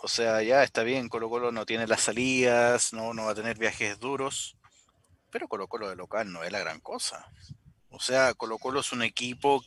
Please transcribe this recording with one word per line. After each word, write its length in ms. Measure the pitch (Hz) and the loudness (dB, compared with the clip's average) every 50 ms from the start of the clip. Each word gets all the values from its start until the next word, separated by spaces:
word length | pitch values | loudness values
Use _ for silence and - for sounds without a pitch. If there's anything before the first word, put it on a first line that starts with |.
| - | -6
O 60 | - | -4
sea, 320 | - - 117 113 110 110 110 | 0 2 2 2 2 2 4
ya 200 | 113 127 139 131 | 6 6 6 6
está 200 | 117 - 120 113 | 6 4 0 0
bien, 240 | 120 131 135 123 110 | 0 0 -2 -2 -4
Colo-Colo 420 | 113 113 113 113 117 120 120 120 | -4 -4 -4 -4 -2 -2 -2 -2
no 160 | 117 113 104 | -2 -4 -4
tiene 200 | - 113 113 117 110 | -2 -2 -2 0 2
las 140 | 110 - - | 2 2 2
salidas, 920 | - 107 113 127 131 131 127 127 123 120 120 120 120 120 113 - - 117 | 2 0 0 0 2 2 4 4 6 6 6 6 6 4 4 2 0 -2
no, 200 | 113 113 117 117 | -4 -6 -6 -6
no 120 | 113 110 | -4 -4
va 80 | 107 104 | -4 -2
a 20 | |
tener 240 | 107 110 117 113 110 | -2 -4 -6 -2 0
viajes 400 | 113 107 - - 117 104 101 101 | 0 0 0 0 -4 -4 -4 -6
duros, 580 | 113 131 139 131 135 135 - - - - - _ _ _ _ _ _ _ _ _ _ _ _ _ _ _ | -6 -6 -4 -4 -4 -4 -4 -6 -8 -10 -12 _ _ _ _ _ _ _ _ _ _ _ _ _ _ _
pero 180 | - 233 339 - | -10 -8 -8 -6
Colo-Colo 400 | - 98 98 - - 117 107 98 | -6 -6 -6 -6 -8 -8 -8 -8
de 80 | 92 | -8
local 340 | 87 92 - 101 107 113 98 90 | -10 -10 -6 -4 -4 -4 -4 -6
no 120 | 82 82 | -8 -6
es 80 | 90 101 | -6 -4
la 80 | 101 | -4
gran 180 | 90 80 80 73 | -4 -4 -6 -8
cosa. 460 | - - - 254 - - - - - - - - - - - - _ - - _ _ _ | -10 -10 -8 -6 -6 -6 -8 -10 -14 -20 -20 -20 -20 -20 -20 -20 _ -20 -20 _ _ _
O 100 | - - | -12 -8
sea, 340 | - - 127 131 131 127 113 | -4 0 4 4 4 4 2
Colo-Colo 460 | - 117 113 113 110 - 127 135 139 | 0 -4 -6 -4 -4 -4 -2 -2 -2
es 120 | 127 - 127 | -2 -2 -2
un 100 | 120 117 | -2 -2
equipo 600 | 110 - - 123 123 123 - - 143 139 131 - | -2 -2 -2 -6 -6 -4 0 2 4 4 2 2